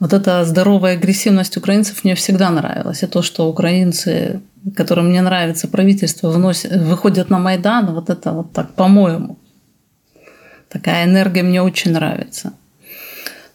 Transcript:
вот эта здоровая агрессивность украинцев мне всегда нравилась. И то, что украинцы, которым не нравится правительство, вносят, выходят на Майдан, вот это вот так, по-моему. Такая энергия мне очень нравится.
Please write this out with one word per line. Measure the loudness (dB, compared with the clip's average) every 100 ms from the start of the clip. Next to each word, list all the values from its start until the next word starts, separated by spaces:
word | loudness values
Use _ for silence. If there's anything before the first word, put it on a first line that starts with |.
вот | 0
эта | 2 2 0
здоровая | 2 2 4 4 2
агрессивность | 0 0 0 2 2 0 -4
украинцев | 0 0 0 -2
мне | -2
всегда | -2 -2 0 2
нравилась. | 0 -2 -6 -6 -6
И | -4
то, | -4
что | -4 -2 -2
украинцы, | 0 0 2 0 -2 -2 -2 -4 -6 -12 _ -10
которым | -4 0 2 2
не | 2
нравится | 2 0 -2 -4 -4
правительство, | 2 4 4 0 -2 -2
вносят, | 2 2 0 -2
выходят | 0 0 2 2 0 0
на | 0
Майдан, | 0 0 0 0 0
вот | -2 -4
это | -4 -4
вот | -6 -6
так, | -8 -6
по-моему. | 0 4 6 4 0 -8 -12 _ _ _ _ _ _ _ _ -20 _ -20 -20 _
Такая | -8 -2 0
энергия | 2 2 2 0
мне | 0 0
очень | 0 -2 -2
нравится. | 0 -2 -6 -10 -12 -14 -16 _ _ -20 -20 -20 -18 -18 -18 -20